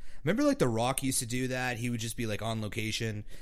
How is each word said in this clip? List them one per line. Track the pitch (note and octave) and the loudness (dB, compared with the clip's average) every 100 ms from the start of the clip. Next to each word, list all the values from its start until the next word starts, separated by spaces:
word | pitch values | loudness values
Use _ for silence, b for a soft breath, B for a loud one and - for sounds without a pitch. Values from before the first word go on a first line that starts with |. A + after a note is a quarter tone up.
| b b | b b
Remember, | D3 A3 | 0 4
like, | D4 C4+ | 4 4
The | C3 | 4
Rock | A2 A#2+ C3+ | 4 2 2
used | C3+ - | 0 0
to | A#2 | 0
do | B2 B2+ | -2 0
that? | B2+ B2+ A#2 | 0 -2 -2
He | A#2+ | 0
would | A#2 | 0
just | A#2 - | -2 -2
be, | A2+ | -2
like, | G2+ | -2
on | A2 A2+ | -2 -2
location | G#2+ A2 A2 - A2+ G#2 - B | -2 -2 -2 0 -2 -4 -6 B